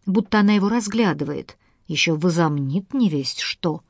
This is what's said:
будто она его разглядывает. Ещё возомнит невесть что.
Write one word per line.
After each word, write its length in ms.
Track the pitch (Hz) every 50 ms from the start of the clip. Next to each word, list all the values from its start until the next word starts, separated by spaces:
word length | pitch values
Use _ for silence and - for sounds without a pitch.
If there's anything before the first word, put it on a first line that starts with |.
| _
будто 340 | 202 185 220 - - - 214
она 120 | 202 202 208
его 160 | 202 190 202
разглядывает. 880 | 226 240 208 202 202 226 226 185 147 151 147 147 143 139 - - - _ _ _ _ _ _ -
Ещё 280 | 160 143 - 170 160
возомнит 760 | 151 160 180 160 170 170 156 147 143 139 135 139 202 196 - -
невесть 480 | 269 240 190 156 139 131 - - -
что. 420 | - - - - - 170 151 160 - _